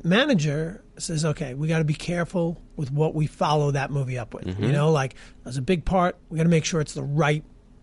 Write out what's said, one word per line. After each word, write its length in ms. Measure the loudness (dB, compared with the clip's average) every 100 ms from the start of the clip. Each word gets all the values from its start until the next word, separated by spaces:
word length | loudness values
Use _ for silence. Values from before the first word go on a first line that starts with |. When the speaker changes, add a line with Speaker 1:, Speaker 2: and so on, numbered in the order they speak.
Speaker 1:
manager 800 | 2 2 4 2 2 -2 -4 -8 -18 -12
says, 260 | -6 -2
"Okay, 300 | -2 -2 -6
we 140 | -4 0
gotta 160 | 0
be 100 | 0
careful 640 | -2 -4 -4 -2 0 -2 -4 -12 -8
with 160 | -4
what 220 | 0 0 0
we 120 | -2
follow 440 | 0 2 2 2
that 200 | 0 -2
movie 260 | -4 -4 -6
up 160 | -8
with." 120 | -10 -8
Speaker 2:
Mm-hmm. 180 | -2
Speaker 1:
You 80 | 2
know, 200 | 4 4
like, 240 | 2 0 -6 -20 -18
"That's 140 | -8 -6
a 40 |
big 240 | 0 0 2
part. 320 | 2 2 -2 -8
We 80 | 2
gotta 120 | 4
make 160 | 4 2
sure 160 | -2
it's 120 | -2 -4
the 80 |
right 400 | -2 2 2 0 -4 -20 -20 -10